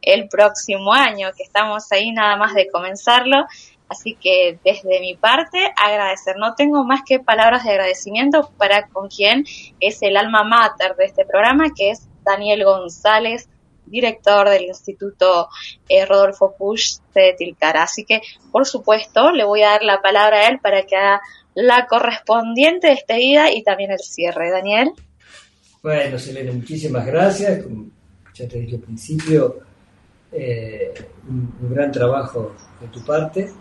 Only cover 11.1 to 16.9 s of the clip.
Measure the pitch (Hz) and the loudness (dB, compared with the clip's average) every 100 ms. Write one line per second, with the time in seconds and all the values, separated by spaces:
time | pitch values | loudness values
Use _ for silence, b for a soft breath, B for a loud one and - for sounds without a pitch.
11.1 | - 571 190 220 269 311 294 196 233 - | -2 -2 2 2 2 0 0 -4 -4 -12
12.1 | _ - 196 208 208 196 190 180 165 208 | _ -4 -2 0 0 2 2 -2 -4 0
13.1 | 214 226 226 - _ _ _ _ 214 240 | 2 0 -8 -12 _ _ _ _ -4 -4
14.1 | 220 - 202 202 196 180 185 - - 202 | -2 2 4 4 2 0 -12 -16 -12 -14
15.1 | 196 185 180 170 B B B _ 185 190 | -2 2 2 -2 B B B _ 2 4
16.1 | 196 196 196 196 - 196 220 - | 4 4 2 -2 -2 -6 -4 -4